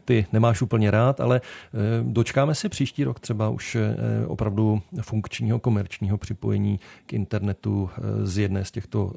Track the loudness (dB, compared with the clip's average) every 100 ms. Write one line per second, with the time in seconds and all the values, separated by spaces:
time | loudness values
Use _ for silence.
0 | 2 2 4 4 4 4 2 2 4 4
1 | 4 2 2 2 0 -18 -10 -2 0 0
2 | 0 2 2 2 2 2 -2 -2 -2 0
3 | -2 -2 -4 -2 0 -2 -4 0 0 0
4 | 0 0 -2 -2 0 2 2 2 -2 -10
5 | -4 -4 -4 -4 0 0 2 0 -2 -4
6 | -2 -2 -4 -6 -2 0 0 -2 -6 -20
7 | -8 -4 -2 -2 -2 -2 -2 -2 -2 -6
8 | -4 -2 -2 0 0 0 -4 -8 -4 -2
9 | -2